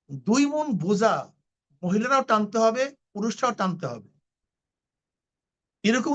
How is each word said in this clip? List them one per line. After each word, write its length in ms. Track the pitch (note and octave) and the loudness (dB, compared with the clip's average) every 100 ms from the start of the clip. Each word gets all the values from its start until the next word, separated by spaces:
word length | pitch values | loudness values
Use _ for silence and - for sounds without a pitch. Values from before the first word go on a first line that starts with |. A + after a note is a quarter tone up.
| - C#3 | -16 -8
দুই 220 | B2 B3 C#4+ | 0 2 2
মণ 200 | D4+ D4+ | 0 -2
বোঝা 420 | G3 D#3+ G3+ A3 D#3+ B2+ _ _ _ _ _ | -2 0 2 2 0 -4 _ _ _ _ _
মহিলারাও 400 | F3+ G3+ A#3+ C4+ | -2 0 2 0
টানতে 360 | C4 G#3+ G#3 A3 | 2 0 0 2
হবে, 240 | A3+ A#3 C4+ C#4 _ | 2 2 -4 -6 _
পুরুষরাও 440 | G#3 A3 - B3+ | -6 -6 -2 -2
টানতে 340 | A#3 F#3+ D#3+ C3 | -2 -4 -4 -8
হবে, 220 | A#2+ - _ _ _ _ _ _ _ _ _ _ _ _ _ _ _ _ _ | -10 -16 _ _ _ _ _ _ _ _ _ _ _ _ _ _ _ _ _
এরকম 280 | G3+ B3 D#4+ | 0 0 0